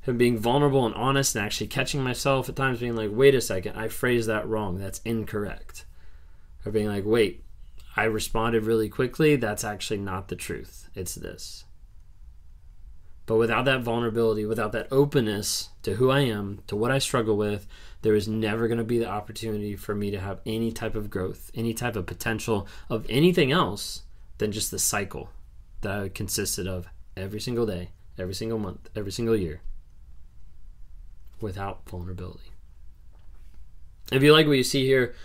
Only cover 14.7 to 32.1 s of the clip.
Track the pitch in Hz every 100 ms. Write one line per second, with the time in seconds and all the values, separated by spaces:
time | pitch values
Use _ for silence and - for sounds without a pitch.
14.7 | 110 104 135 143 143 110 104 104 - -
15.7 | - - 101 127 135 139 107 101 101 -
16.7 | 104 120 135 - 131 110 104 104 104 -
17.7 | - - - 110 104 104 110 110 110 113
18.7 | 117 110 117 113 101 104 107 113 104 104
19.7 | 98 - 101 104 101 95 95 - 110 113
20.7 | 117 113 110 107 98 92 104 - - 117
21.7 | 113 120 113 87 92 - 110 - 107 95
22.7 | - - 113 - 113 170 185 139 160 131
23.7 | 98 - - - - - - 107 104 107
24.7 | - - 104 101 82 - - - - -
25.7 | - 104 101 98 - 101 - 98 - 95
26.7 | 92 87 - - - 95 104 113 120 113
27.7 | 90 90 - - - 92 95 113 113 101
28.7 | - - - 98 92 117 110 87 71 -
29.7 | - - - - - - - - - -
30.7 | - - - - - - - 107 92 98
31.7 | 98 - 90 87